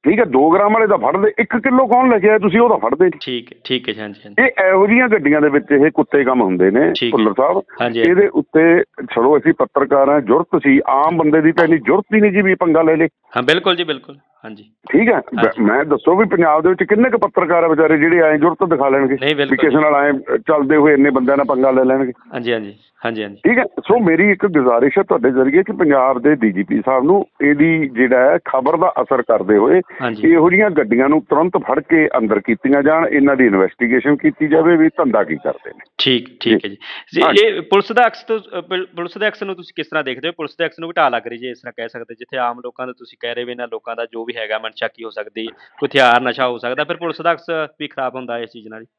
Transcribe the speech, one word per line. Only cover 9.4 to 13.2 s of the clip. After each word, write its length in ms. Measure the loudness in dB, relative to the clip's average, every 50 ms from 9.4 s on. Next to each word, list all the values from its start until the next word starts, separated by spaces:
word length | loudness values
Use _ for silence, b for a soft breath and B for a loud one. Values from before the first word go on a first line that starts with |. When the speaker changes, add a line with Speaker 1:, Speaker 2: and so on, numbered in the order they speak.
| 2 0 0
Speaker 1:
ਪੱਤਰਕਾਰ 560 | 0 -4 -2 _ -2 0 2 2 2 2 2
ਹਾਂ, 120 | 2 0
ਜ਼ਰੂਰਤ 400 | 2 2 0 0 0 _ -4 0 2
ਸੀ, 180 | 2 2 2 2
ਆਮ 300 | 0 -2 0 0 0 0
ਬੰਦੇ 240 | 0 0 2 2 2
ਦੀ 100 | 2 2
ਤਾਂ 140 | 2 2 2
ਇੰਨੀ 120 | 2 2
ਜ਼ਰੂਰਤ 380 | 0 0 0 0 0 0 _ 0
ਹੀ 60 | 2
ਨਹੀਂ 100 | 2 2
ਜੀ 100 | 2 0
ਵੀ 140 | 0 0 0
ਪੰਗਾ 260 | 0 0 0 2 2
ਲੈ 140 | 2 2 2
ਲੇ। 100 | 2 0
Speaker 2:
ਹਾਂ, 380 | -2 _ _